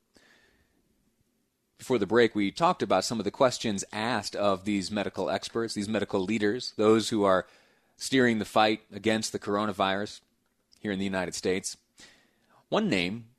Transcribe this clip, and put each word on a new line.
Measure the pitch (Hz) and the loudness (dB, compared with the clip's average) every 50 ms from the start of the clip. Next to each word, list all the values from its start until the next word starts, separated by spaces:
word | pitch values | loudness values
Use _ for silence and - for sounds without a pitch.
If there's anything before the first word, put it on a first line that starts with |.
| _ _ _ _ _ _ _ _ _ _ _ _ _ _ _ _ _ _ _ _ _ _ _ _ _ _ _ _ _ _ _ _ _ _ _ | _ _ _ _ _ _ _ _ _ _ _ _ _ _ _ _ _ _ _ _ _ _ _ _ _ _ _ _ _ _ _ _ _ _ _
Before | _ - - 131 117 | _ -2 0 0 0
the | 101 | 2
break, | 87 107 120 120 110 - | 4 4 4 4 4 4
we | 107 101 98 | 0 -2 -2
talked | - - 165 175 180 - | 0 0 0 0 2 0
about | 120 101 101 92 - | 0 2 2 2 2
some | - 123 110 | 0 -4 -4
of | 95 | -4
the | 101 | -6
questions | - - 139 123 - - - 120 101 98 95 - | 2 2 2 2 2 0 -4 -4 -4 -4 -6 -6
asked | - 104 110 117 127 107 101 - - | -6 -6 -4 -2 -4 -4 -4 -6 -4
of | 90 101 101 98 92 92 | 0 0 0 0 0 -2
these | 104 104 101 90 82 | -2 -2 -2 -2 -4
medical | 107 104 95 92 - - 92 71 | -4 -4 -4 -4 -4 -4 -2 -2
experts, | 90 98 - - - 117 117 110 | -2 -4 -6 -6 -6 -4 -4 -4
these | - 110 101 101 | -4 -6 -4 -2
medical | 110 104 98 - - 101 | -2 -2 -2 -2 -2 -2
leaders, | 92 90 110 110 107 104 113 127 - - - | 0 0 0 0 0 0 0 -2 -6 -8 -2
those | - 107 107 110 113 104 - | 4 6 6 6 6 4 0
who | 117 107 101 | 0 2 4
are | 98 92 90 - - - _ _ _ _ _ _ _ _ | 4 4 4 2 -2 -12 _ _ _ _ _ _ _ _
steering | - - - 131 135 123 120 117 107 | -12 -6 0 2 4 4 4 2 0
the | 101 | -4
fight | - - 113 110 107 110 107 - _ | 0 2 2 4 4 2 -2 -6 _
against | 98 101 98 110 110 110 110 - | -14 -4 0 0 0 0 -2 -4
the | - 101 | -6 -8
coronavirus | - - 101 101 107 107 95 92 98 95 95 98 104 104 - - _ _ _ _ _ _ _ _ _ _ _ _ | -4 -4 -2 -2 -2 -2 -2 -2 0 0 0 -2 -6 -8 -12 -16 _ _ _ _ _ _ _ _ _ _ _ _
here | - 107 | -6 -4
in | 98 95 | -4 -2
the | 98 | -2
United | 98 95 92 90 85 - | -2 -2 -2 -4 -4 -6
States. | - - 98 92 98 - - - - _ _ _ - - - _ _ _ _ _ _ _ _ _ _ _ _ | -4 -2 -2 -2 -2 -4 -8 -12 -12 _ _ _ -20 -20 -20 _ _ _ _ _ _ _ _ _ _ _ _
One | - 208 220 196 | -2 0 0 2
name | 117 95 87 90 101 120 113 - _ | 2 0 0 -2 -4 -8 -10 -16 _